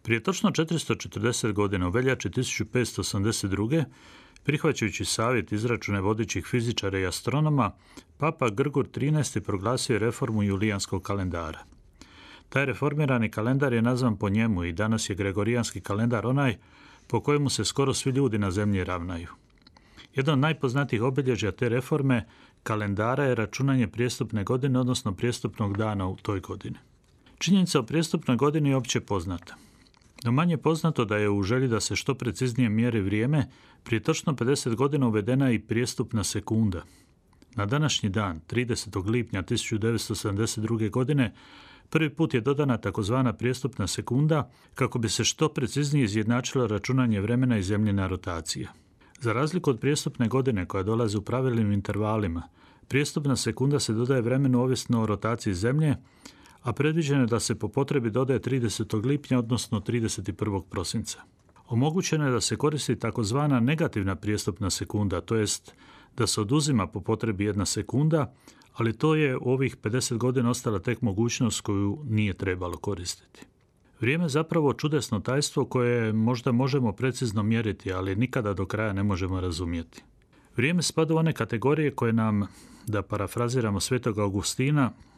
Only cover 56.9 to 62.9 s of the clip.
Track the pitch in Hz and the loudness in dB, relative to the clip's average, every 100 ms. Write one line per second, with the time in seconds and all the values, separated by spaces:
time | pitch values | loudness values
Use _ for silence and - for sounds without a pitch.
56.9 | 160 143 143 120 113 - 107 104 - 135 | 2 2 2 2 2 0 -2 -2 -2 0
57.9 | 147 113 110 131 123 120 135 117 - 107 | 0 0 0 2 0 0 0 -2 -2 -4
58.9 | 110 117 143 - 127 113 123 - 107 - | -2 0 -2 0 0 2 -2 -2 -4 -2
59.9 | 120 110 - 98 95 107 98 - - 85 | -2 -2 -4 -8 -4 -2 -2 -4 -6 -4
60.9 | - - - - _ _ - - 117 147 | -6 -6 -12 -16 _ _ -20 -2 2 2
61.9 | 170 - 160 143 120 - 110 147 147 - | 2 0 0 2 0 0 0 0 0 -2